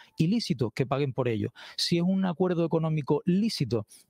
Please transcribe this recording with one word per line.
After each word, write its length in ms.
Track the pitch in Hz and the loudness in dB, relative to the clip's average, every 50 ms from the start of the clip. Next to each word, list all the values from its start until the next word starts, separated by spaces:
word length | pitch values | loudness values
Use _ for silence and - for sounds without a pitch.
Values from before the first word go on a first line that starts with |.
| - - _ | -20 -10 _
ilícito, 540 | - 160 160 208 240 208 - 165 117 127 110 | 0 2 2 2 0 0 -2 -2 -2 -2 -2
que 160 | - - 135 | 0 -2 -2
paguen 260 | 120 135 135 147 139 123 | 0 0 -2 -2 -2 -2
por 160 | - 127 120 | -2 0 0
ello. 240 | 113 107 101 107 - - - - - | 0 0 -2 -4 -6 -8 -20 -14 -8
Si 220 | - - - 175 170 | -6 -2 0 0 2
es 40 | 170 | 2
un 220 | 180 190 190 190 | 2 2 0 0
acuerdo 400 | 185 175 - 185 185 180 165 170 | 0 0 0 0 0 2 0 0
económico 580 | 160 - 165 160 160 156 156 139 - 151 147 - | 0 0 0 0 0 -2 -2 0 0 0 0 2
lícito, 600 | - 175 190 208 226 - - 147 117 117 113 104 _ - - - - | 2 2 2 2 0 0 -2 -2 0 0 -2 -2 _ -14 -20 -20 -12